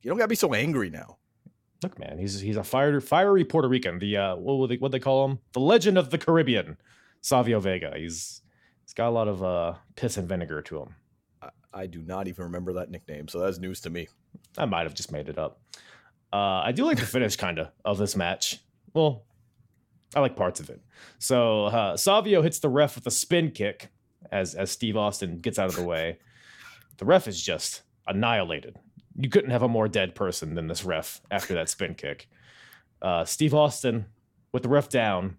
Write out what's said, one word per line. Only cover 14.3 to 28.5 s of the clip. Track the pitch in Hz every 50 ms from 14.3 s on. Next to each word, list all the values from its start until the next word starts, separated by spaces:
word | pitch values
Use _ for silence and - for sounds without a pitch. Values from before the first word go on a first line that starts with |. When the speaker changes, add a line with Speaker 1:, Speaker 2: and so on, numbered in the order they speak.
| _ - _ _ _
Speaker 2:
I | - 160
might | 120 95 82 82
have | 80 -
just | - - - 78
made | 73 73 71
it | 76 76
up. | 80 71 - _ _ _ - - - - - - _ _ _ _ _ _ -
Uh, | 101 101 98 95 92 78
I | 107 127
do | 160 262
like | 320 311 226
the | 113
finish, | 101 - 127 123 107 -
<laughs> | - -
kinda, | 92 85 80 80 - _ _ _
of | - 101 95
this | 104 98 -
match. | 101 87 87 92 - - - - - _ _ _ _ _ - _
Well, | 156 160 151 131 110 - _ _ _ _ _ _ _ _ _ _ _ _ _ _ _ _ _ -
I | 147
like | 143 127 127
parts | - 95 90 87 -
of | 78 -
it. | - - _ _ _ - - - - _
So, | - - 131 123 120 117 110 107 104
uh, | 104 101 117 110 98 82
Savio | - - 196 196 214 185 214 202 175 156
hits | 170 160 -
the | - 151
ref | 123 143 151 139 -
with | - - 123
a |
spin | 117 - - - 175 175 165 156
kick | - - 104 104 101 - - - _ _ _ _ _ _ - -
as, | - 98 95 90 76
as | 85 98 95
Steve | - - - 110 104
Austin | 110 104 104 98 - 101 90 80 85
gets | 82 117 98 -
out | 98 92
of | 87
the | - 87
way. | 87 85 80 82 82 82 - _ _ _ - - - - - - - - - _ _ - -
The | 95
ref | 110 175 185 -
is | 117 98 82 -
just | - 85 76 - - - - _ _ _ _ _
annihilated. | - 98 98 113 117 117 107 92 85